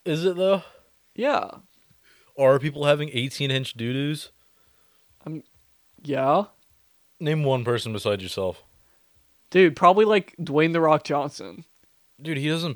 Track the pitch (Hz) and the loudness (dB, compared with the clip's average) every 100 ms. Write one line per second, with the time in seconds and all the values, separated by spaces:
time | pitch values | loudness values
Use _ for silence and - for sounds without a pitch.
0 | 180 156 185 175 190 196 - - _ _ | -6 -2 -2 0 0 0 -4 -20 _ _
1 | _ - 269 - - - _ _ _ _ | _ -4 -2 -2 -4 -14 _ _ _ _
2 | _ _ _ - 135 135 147 143 143 147 | _ _ _ 2 4 4 0 -2 0 0
3 | 151 127 135 - 139 131 131 117 117 131 | -2 -6 -6 -4 -4 -2 -4 -8 -6 -4
4 | 143 151 - _ _ _ _ _ _ _ | -4 -6 -12 _ _ _ _ _ _ _
5 | _ _ 156 156 - _ _ _ _ _ | _ _ -14 -14 -16 _ _ _ _ _
6 | 143 135 135 170 208 _ _ _ _ _ | -6 -2 2 2 0 _ _ _ _ _
7 | _ - 151 156 139 131 120 117 113 104 | _ -8 -4 0 0 0 0 -4 -4 -4
8 | 107 101 92 - 92 - _ _ _ _ | -2 -2 -4 -4 -4 -6 _ _ _ _
9 | _ _ _ _ _ 185 175 135 175 196 | _ _ _ _ _ 4 4 6 4 6
10 | 214 208 - - 147 147 165 165 156 151 | 4 2 0 -12 -2 0 2 2 2 2
11 | - 143 143 - 95 95 - _ _ _ | 0 -4 -4 -8 -16 -18 -20 _ _ _
12 | _ _ 156 139 151 165 170 | _ _ -8 -4 -2 -2 -4